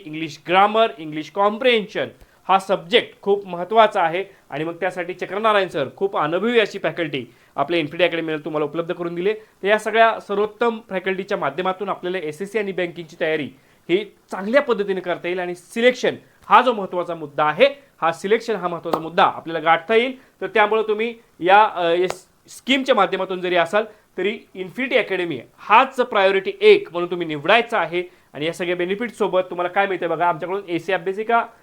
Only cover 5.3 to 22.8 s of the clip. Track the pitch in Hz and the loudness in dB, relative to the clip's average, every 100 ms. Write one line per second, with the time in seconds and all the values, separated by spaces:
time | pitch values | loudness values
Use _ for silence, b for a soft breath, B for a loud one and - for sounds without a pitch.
5.3 | 190 220 208 190 170 131 - 196 202 151 | -2 2 2 0 -2 -4 -4 -4 0 0
6.3 | 175 214 240 202 202 170 165 160 143 117 | 0 2 2 2 0 -4 -4 -4 -6 -10
7.3 | b b - 139 170 151 160 175 165 160 | b b -4 -2 0 -2 0 0 0 -4
8.3 | 156 156 151 147 160 165 170 170 170 185 | -4 -4 -2 -2 -4 -6 -6 -6 -4 -4
9.3 | 220 - _ 190 214 214 214 226 202 - | -4 -8 _ 0 0 2 4 4 2 -4
10.3 | 202 214 - 240 220 - 190 190 190 196 | -2 -2 0 -2 -2 -6 -6 -4 -4 -4
11.3 | 196 147 143 185 185 196 175 180 185 156 | -4 -2 -2 -2 -2 -4 -6 -6 -6 -6
12.3 | 151 196 220 202 185 175 156 165 - 165 | -8 -6 -4 -4 -4 -6 -6 -14 -6 -2
13.3 | 160 135 b b b - 180 208 - _ | -2 -4 b b b -2 -2 -2 -14 _
14.3 | 196 196 269 - 214 196 190 180 160 170 | -8 0 0 2 0 -2 -4 -4 -6 -4
15.3 | 185 180 175 - 233 240 - 190 170 b | -6 -6 -10 -10 0 2 2 0 -4 b
16.3 | b - 202 254 220 185 185 175 165 151 | b 4 4 4 0 -4 -6 -6 -8 -8
17.3 | 143 151 151 269 277 B _ 160 160 196 | -2 0 4 2 2 B _ -2 -2 0
18.3 | 226 233 208 175 170 170 156 160 175 160 | -2 -2 -6 -4 -6 -4 -4 -2 2 2
19.3 | 120 156 165 156 165 - 226 254 262 _ | 2 -6 -2 2 2 2 2 0 -4 _
20.3 | _ 190 220 208 220 214 214 233 226 b | _ -2 2 2 2 0 -2 -4 -8 b
21.3 | - 165 202 214 170 170 170 180 - - | -4 4 6 6 2 0 2 0 -4 -16
22.3 | _ - - - 277 | _ -20 -8 0 0